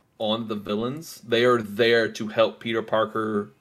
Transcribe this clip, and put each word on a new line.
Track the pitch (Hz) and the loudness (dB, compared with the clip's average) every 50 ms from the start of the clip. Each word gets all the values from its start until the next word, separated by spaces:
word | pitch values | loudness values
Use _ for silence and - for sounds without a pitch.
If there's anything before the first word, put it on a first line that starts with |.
| _ _ _ - | _ _ _ -6
on | 113 107 110 113 117 107 | -2 -2 -2 -2 -2 -6
the | 110 | -8
villains. | 104 101 95 104 107 113 123 139 156 165 - - - - | -8 -6 -4 -4 -2 -2 -4 -6 -8 -12 -16 -18 -16 -6
They | 123 117 117 120 | 0 2 4 4
are | 127 123 117 110 | 4 4 4 0
there | 104 101 101 117 117 117 117 113 107 110 | -4 0 2 4 4 6 4 4 2 -2
to | - 113 107 | -6 -10 -6
help | - 117 113 101 - - | 2 2 2 2 2 -4
Peter | - 117 113 113 107 | -8 -4 -4 -4 -4
Parker | - 113 110 110 107 - 113 110 110 107 104 104 - _ _ | 0 0 0 0 0 -2 -4 -4 -2 -2 -4 -4 -6 _ _